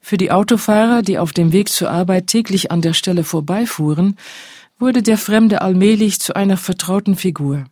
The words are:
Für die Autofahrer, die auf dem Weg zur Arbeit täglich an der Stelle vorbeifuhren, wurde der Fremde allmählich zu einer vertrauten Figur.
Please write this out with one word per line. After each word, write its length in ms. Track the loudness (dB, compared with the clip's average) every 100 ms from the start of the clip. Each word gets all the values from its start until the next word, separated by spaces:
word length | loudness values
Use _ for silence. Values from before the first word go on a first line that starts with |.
Für 160 | -4 -2
die 140 | 2
Autofahrer, 720 | 2 2 0 2 2 4 2
die 160 | 0 -2
auf 140 | -2
dem 200 | 0 2
Weg 160 | 2 0
zur 220 | -2 -2
Arbeit 380 | -2 0 0 0
täglich 420 | -2 0 -2 -2
an 120 | -2
der 120 | 0
Stelle 300 | -2 -2 -2
vorbeifuhren, 920 | -2 -4 -4 -4 -4 -2 -2 2 0 -2 -10 -20 -20 -20 -20 _
wurde 240 | 0 2
der 160 | 2 0
Fremde 420 | 2 4 4 4
allmählich 580 | 2 2 4 4 2 0
zu 160 | -4 -2
einer 200 | 0 0
vertrauten 600 | -2 -6 -2 -2 0 0
Figur. 480 | -2 -2 -4 -4 -8